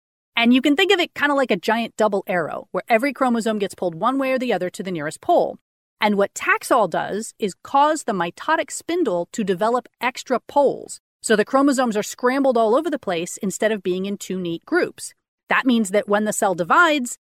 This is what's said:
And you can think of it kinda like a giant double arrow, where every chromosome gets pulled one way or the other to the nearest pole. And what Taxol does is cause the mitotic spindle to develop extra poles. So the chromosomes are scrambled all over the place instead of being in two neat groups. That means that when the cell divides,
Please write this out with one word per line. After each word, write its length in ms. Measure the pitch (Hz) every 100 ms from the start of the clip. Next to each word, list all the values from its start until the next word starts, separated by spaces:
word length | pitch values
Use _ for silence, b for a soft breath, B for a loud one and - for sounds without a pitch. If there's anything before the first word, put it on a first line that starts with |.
| _ _ _ -
And 180 | 233
you 80 | 254
can 140 | 294 285
think 160 | 381
of 80 | 381
it 140 | 330 -
kinda 180 | 294 277
like 160 | 269
a 40 | 202
giant 380 | - 220 226 -
double 280 | 214 202 -
arrow, 400 | 180 156 - -
where 120 | 185 -
every 240 | 226 277
chromosome 460 | 254 254 233 220 220
gets 160 | 196 -
pulled 200 | 185 160
one 220 | 220 269
way 140 | 269
or 60 | 262
the 120 | 254
other 180 | 190 180
to 120 | -
the 80 | 190
nearest 300 | 175 151 -
pole. 360 | - 330 175 - _ _ _ -
And 160 | 220 202
what 160 | 202
Taxol 560 | - - 415 - 269 196
does 440 | 170 147 196 226 -
is 140 | 208 -
cause 400 | - 277 294 311
the 80 | -
mitotic 580 | 202 170 - - 330 -
spindle 600 | - - 349 285 175 175
to 120 | - 196
develop 420 | 180 214 247 - -
extra 400 | 247 - - 233
poles. 580 | - - 269 - - - _ _
So 120 | - 214
the 100 | 214
chromosomes 520 | 269 285 254 247 208
are 60 |
scrambled 540 | 202 - 247 269 277 233
all 180 | 226 247
over 140 | 247
the 100 | 294
place 380 | - 170 175 -
instead 340 | 202 - 214
of 100 | 214
being 240 | 185 185 196
in 120 | 202
two 200 | - 190
neat 240 | 175 170 -
groups. 480 | 339 302 - - _ _ _ -
That 160 | 185 240
means 240 | 233 202
that 180 | 208 190
when 180 | 202 214
the 80 |
cell 200 | 190 208
divides, 640 | 170 165 294 339 302 240 - _